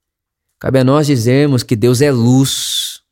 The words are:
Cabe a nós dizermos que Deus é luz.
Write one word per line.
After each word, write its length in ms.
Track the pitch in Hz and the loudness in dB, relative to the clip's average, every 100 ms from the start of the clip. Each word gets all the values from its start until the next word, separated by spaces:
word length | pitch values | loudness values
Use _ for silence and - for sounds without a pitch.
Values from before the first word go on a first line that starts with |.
| _ _ _ _ _ _ | _ _ _ _ _ _
Cabe 200 | - 131 | -2 0
a 40 | |
nós 240 | 127 147 147 | 2 2 0
dizermos 560 | 135 113 135 147 127 | 0 0 0 2 0
que 120 | - 113 | -2 0
Deus 260 | 120 123 | 0 2
é 100 | 147 | 2
luz. 920 | 127 117 131 135 - - - - - _ | 2 2 2 0 -4 -6 -6 -8 -12 _